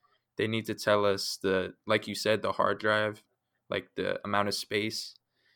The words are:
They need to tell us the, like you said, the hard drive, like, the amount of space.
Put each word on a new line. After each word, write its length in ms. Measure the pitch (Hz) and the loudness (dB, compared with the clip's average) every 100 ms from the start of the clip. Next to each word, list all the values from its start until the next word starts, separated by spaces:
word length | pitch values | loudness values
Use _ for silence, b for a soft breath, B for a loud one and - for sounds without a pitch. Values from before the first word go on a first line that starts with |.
| _ _ _ - | _ _ _ -4
They 80 | 110 | -2
need 180 | 113 110 | -2 -4
to 80 | |
tell 300 | 104 - 104 | -2 2 4
us 320 | 101 98 - - | 4 2 -2 -2
the, 320 | 98 95 92 - - | 2 2 0 -6 0
like 200 | 107 110 | 0 0
you 60 | |
said, 260 | 98 104 107 | -2 0 2
the 120 | 98 | 0
hard 260 | 98 101 101 | 0 0 2
drive, 440 | 107 107 107 104 _ _ _ _ - | 2 2 0 -4 _ _ _ _ -6
like, 220 | 98 - - | -6 -4 -4
the 280 | 95 92 | -4 -4
amount 240 | 101 101 101 | 0 0 0
of 60 | |
space. 640 | 98 - 104 110 - - - _ _ _ | -2 -2 -2 -2 -4 -10 -16 _ _ _